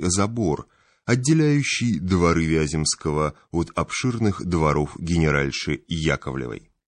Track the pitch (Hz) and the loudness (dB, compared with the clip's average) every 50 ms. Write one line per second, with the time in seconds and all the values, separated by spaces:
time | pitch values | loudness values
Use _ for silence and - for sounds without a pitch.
0 | 78 90 87 101 98 107 117 120 104 80 69 - - _ _ _ _ _ _ _ | 0 0 0 0 0 0 -2 -2 -2 0 -2 -2 -6 _ _ _ _ _ _ _
1 | - - 123 131 123 156 160 160 151 151 147 147 135 - - - 120 120 98 73 | -2 -2 0 0 2 2 2 4 4 4 2 2 0 -2 -2 -2 0 0 -2 -2
2 | 90 92 95 87 87 85 82 82 82 80 80 80 78 71 78 78 76 - - - | 0 0 2 4 4 4 4 4 2 2 2 2 0 0 0 -2 0 -2 -2 -4
3 | - 78 76 76 76 73 - _ _ - - 85 80 - - - - - - - | -4 -2 -2 0 -2 -2 -4 _ _ -6 -4 -4 -4 -2 -4 -6 -4 -4 -4 -4
4 | - 127 117 113 113 104 92 - - 90 87 80 78 73 71 73 71 - - - | -4 -2 -2 0 0 0 0 -2 -4 -2 0 2 2 2 2 2 0 -2 -6 -8
5 | 85 82 85 82 80 76 73 71 69 67 - - - 78 73 - _ - 87 80 | -4 0 2 4 4 4 4 2 0 0 -4 -4 -4 -4 -6 -6 _ -6 -4 -2
6 | 78 76 69 - - 71 65 67 64 60 50 50 - _ _ _ _ _ _ | 0 0 0 -2 -4 -8 -8 -8 -8 -8 -10 -12 -14 _ _ _ _ _ _